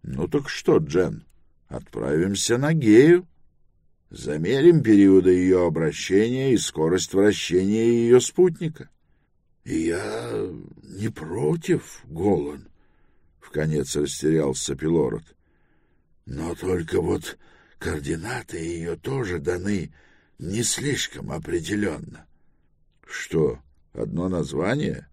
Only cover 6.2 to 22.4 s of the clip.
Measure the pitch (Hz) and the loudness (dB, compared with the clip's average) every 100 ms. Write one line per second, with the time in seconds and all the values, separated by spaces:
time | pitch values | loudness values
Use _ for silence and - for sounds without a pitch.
6.2 | 113 127 135 113 - - 80 92 82 95 | 2 0 0 0 0 -2 0 0 0 2
7.2 | 104 101 - 87 95 110 113 117 117 123 | 2 2 0 0 2 2 2 2 6 6
8.2 | 120 - 180 165 160 - - _ _ _ | 4 2 2 2 -8 -10 -20 _ _ _
9.2 | _ _ _ _ - 80 80 87 107 110 | _ _ _ _ -6 -4 -2 -4 -6 -8
10.2 | 120 110 95 71 50 - - 92 110 - | -8 -8 -8 -10 -18 -20 -20 -8 -8 -8
11.2 | 156 139 147 165 175 165 - - - 80 | -10 -4 -2 -2 0 -2 -2 -20 -16 -4
12.2 | 98 90 73 71 - _ _ _ _ _ | 0 0 -2 -10 -18 _ _ _ _ _
13.2 | _ _ - - 78 76 67 73 71 - | _ _ -10 -4 -2 -2 -2 -4 -4 -2
14.2 | 76 80 71 67 - 69 78 82 65 53 | 0 2 0 -4 -6 -6 -2 0 0 -4
15.2 | - _ _ _ _ _ _ _ _ _ | -12 _ _ _ _ _ _ _ _ _
16.2 | - 67 82 85 92 90 80 92 82 - | -14 -10 -10 -8 -4 -4 -2 -2 -2 -4
17.2 | - - - _ _ _ 87 80 69 82 | -6 -16 -20 _ _ _ -8 -8 -6 -8
18.2 | 98 127 - 90 82 85 82 82 - 139 | -6 -10 -10 -10 -8 -8 -8 -8 -8 -6
19.2 | 110 87 73 90 92 101 78 - _ _ | -6 -6 -4 -4 -4 -4 -6 -14 _ _
20.2 | _ _ 82 104 120 - 143 135 - - | _ _ -8 -4 -4 -4 -4 -4 -6 -10
21.2 | - 78 78 85 80 104 101 76 - - | -12 -10 -6 -6 -4 -4 -4 -6 -14 -20
22.2 | _ _ | _ _